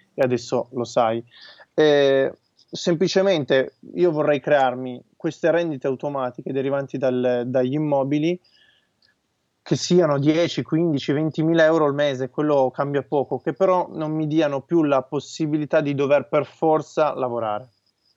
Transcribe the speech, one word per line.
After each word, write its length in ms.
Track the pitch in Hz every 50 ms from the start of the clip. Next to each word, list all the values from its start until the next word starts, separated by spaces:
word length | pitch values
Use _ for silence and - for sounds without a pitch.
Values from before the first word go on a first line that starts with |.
| _ _ _
e 80 | -
adesso 460 | 139 123 127 113 117 - - - - - -
lo 100 | 131 117
sai. 400 | - - 135 120 110 117 117 117 _ _ - - - - - - _ _
Eh, 580 | - 156 151 147 143 139 139 135 135 135 - - - _ _ _ _ _ _
semplicemente 1080 | - - - 185 175 156 190 175 - 190 190 196 190 156 139 - 139 131 131 - - _ - - -
io 160 | - 175 180
vorrei 280 | 156 151 147 147 147 139
crearmi 600 | - 160 151 139 135 127 123 127 131 127 123 127 - _ _
queste 340 | - - 165 151 - - 165
rendite 380 | 156 170 175 165 151 131 - 143
automatiche 640 | 131 123 - 147 143 135 131 123 123 - - - 135
derivanti 460 | 135 131 135 139 139 139 131 - 135
dal, 440 | 135 131 127 127 123 123 123 123 120 127
dagli 260 | 123 131 127 127 135
immobili, 680 | 151 156 151 143 139 135 139 147 151 151 170 180 180 _ _ _ _ _ _ _ _ _ _ _ _ _ _ _ _ _ _ _ _ _ _ _ _ -
che 120 | - 160
siano 440 | 135 - - 180 180 175 151 143 139
dieci, 420 | 139 151 156 165 170 160 - -
quindici, 500 | 127 - 160 160 170 170 151 135 - -
ventimila 520 | 143 147 156 156 - - 156 160 165 165 160
euro 220 | 156 165 165 156
al 100 | 143 139
mese, 340 | 143 147 143 135 127 131 127
quello 400 | _ - 151 151 147 139 131 127
cambia 320 | - - 143 143 143 139
poco, 380 | 131 - 160 143 127 - 139 123
che 140 | - 165 151
però 360 | - 147 185 185 180 - -
non 200 | - 160 156 156
mi 160 | 156 160 156 151
diano 340 | 151 160 156 143 139 135
più 220 | - - 170 170 156
la 180 | 143 143 131
possibilità 800 | 127 - - 143 - - - - 160 151 151 156 147 139 - 160
di 140 | 151 143 143
dover 320 | 135 143 135 147 143 123 -
per 180 | - 151 135
forza 720 | - - - 160 160 156 156 151 - - 165 156 147 127
lavorare. 540 | 131 131 123 120 117 113 110 104 104 107 - _ _ _ _ _ _ _ _ _